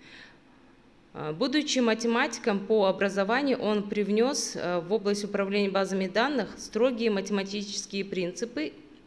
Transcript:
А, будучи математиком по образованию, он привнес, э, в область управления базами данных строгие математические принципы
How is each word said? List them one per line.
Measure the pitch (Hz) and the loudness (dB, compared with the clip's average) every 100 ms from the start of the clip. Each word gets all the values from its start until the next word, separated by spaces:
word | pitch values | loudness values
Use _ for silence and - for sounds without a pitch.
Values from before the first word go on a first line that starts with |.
| - - - - - - - - - _ - | -20 -20 -20 -20 -20 -20 -20 -20 -20 _ -18
А, | - 151 | -10 -8
будучи | 156 262 294 294 262 | -2 0 0 0 2
математиком | 233 226 233 233 285 - 233 202 196 | 2 2 2 2 0 -2 -2 0 2
по | 220 196 | 4 4
образованию, | 190 196 196 196 247 285 247 | 2 0 2 0 2 2 0
он | 202 214 202 | 2 0 0
привнес, | 202 202 208 190 - - | -2 2 2 2 0 -4
э, | - 175 180 | -4 -2 -2
в | 165 | 0
область | 220 202 208 | 0 0 -2
управления | 202 202 196 202 202 | -2 -2 0 0 2
базами | 190 190 190 190 | 2 0 0 0
данных | 202 254 277 185 - | 2 2 0 -2 -8
строгие | - 214 254 233 233 | -6 2 2 2 0
математические | 196 196 202 196 208 202 - - 196 190 | 0 0 -2 -2 -6 -6 -8 -6 -6 -4
принципы | 185 175 185 233 285 311 - - - | -2 -2 -4 -6 -4 -6 -8 -20 -20